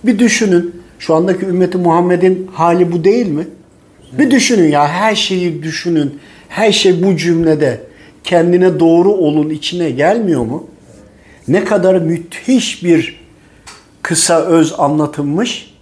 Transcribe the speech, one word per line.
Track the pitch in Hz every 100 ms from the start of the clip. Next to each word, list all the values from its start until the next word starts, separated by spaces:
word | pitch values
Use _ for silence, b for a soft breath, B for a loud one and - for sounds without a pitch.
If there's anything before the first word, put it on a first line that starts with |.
Bir | 214 202
düşünün, | 233 - 214 175 170 - B B
şu | - 160
andaki | 180 185 196
ümmeti | 180 180 185
Muhammed'in | 170 165 180 180 185 185 -
hali | - 170 170 170
bu | 170
değil | 165 233 214
mi? | 147 170 - _ _ _ _ - -
Bir | 277
düşünün | 262 - 233 160
ya, | 147 147
her | 175 220 208
şeyi | - 190 180 151
düşünün. | 156 156 175 160 143 - B B B
Her | - 220
şey | - 196 175
bu | 190 175
cümlede | 175 165 165 156 143 113 - B B B
"kendine | - 175 170 180 185 160
doğru | 165 165 180
olun" | 202 156 151 147
içine | 151 - 175 165
gelmiyor | 127 151 226 208 147 113
mu? | 147 - - _ - b b b b -
Ne | 175 190
kadar | 208 185 190
müthiş | 160 170 170 - - 254 - -
bir | 175 170 - - - - B B B B B _
kısa | - 165 - 170
öz | 160 165 160 -
anlatılmış. | 143 151 147 151 143 160 240 - - _